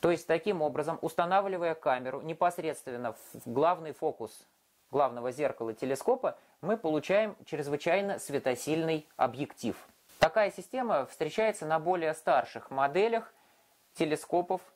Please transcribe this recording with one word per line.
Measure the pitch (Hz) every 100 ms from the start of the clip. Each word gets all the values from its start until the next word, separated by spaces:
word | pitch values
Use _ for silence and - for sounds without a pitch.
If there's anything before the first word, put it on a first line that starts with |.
То | 175
есть, | 165 -
таким | 165 208 185
образом, | 151 135 151 165
устанавливая | 165 - 175 190 196 185 170
камеру | 160 151 127 127 135
непосредственно | 147 165 180 196 160 143 - 120 120
в | - - - 123
главный | 117 160 175 160
фокус | 139 160 123 110 - _ _ _ _ _
главного | 135 135 120 123
зеркала | 127 139 - 113
телескопа, | 110 131 135 - 262 185 - _ _
мы | 156 220
получаем | 160 151 - 190 214 - -
чрезвычайно | 156 143 147 - 180 202 185
светосильный | - 139 131 120 - 160 160 160 151 -
объектив. | 135 120 143 - 117 - - _ _ -
Такая | - 220 202
система | - - 262 240 160 127
встречается | - 151 180 220 214
на | 156 160
более | 160 180 160
старших | 160 - 147 - 120 -
моделях | 135 139 160 220 233 220 _ _ _ _ _ _
телескопов | - 160 151 - 175 175 185 -